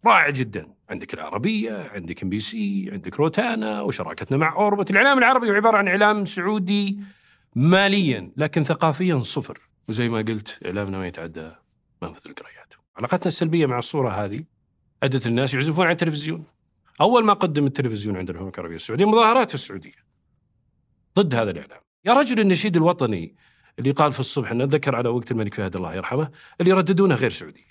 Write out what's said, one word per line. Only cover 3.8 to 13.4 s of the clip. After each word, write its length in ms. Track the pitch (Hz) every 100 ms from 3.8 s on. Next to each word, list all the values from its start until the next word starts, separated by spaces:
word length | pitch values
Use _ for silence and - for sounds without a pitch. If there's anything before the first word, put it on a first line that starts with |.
وشراكتنا 560 | 107 123 78 - 107 135
مع 180 | 160 160
أوربت. 360 | 208 202 196
الإعلام 260 | 196 269 269
العربي 320 | 240 254 233
عبارة 280 | 202 220 214
عن 100 | 196
إعلام 380 | 190 208 214 190
سعودي 760 | - 180 214 185 202 202 202 - _ _ _ _ 117
ماليًا، 760 | 151 185 196 202 165 113 87 -
لكن 260 | 151 165
ثقافيًا 560 | 147 156 160 143 185 143
صفر. 400 | 117 - - - _ _ -
وزي 200 | 110 117
ما 80 | 113
قلت، 420 | 110 110 104 - -
إعلامنا 320 | 98 101 95
ما 100 | 90
يتعدى 440 | 82 82 80 80 80 _ _ _ _
منفذ 280 | 87 78 -
القريات. 440 | - - - _ _ _ -
علاقتنا 300 | 120 180 180
السلبية 380 | -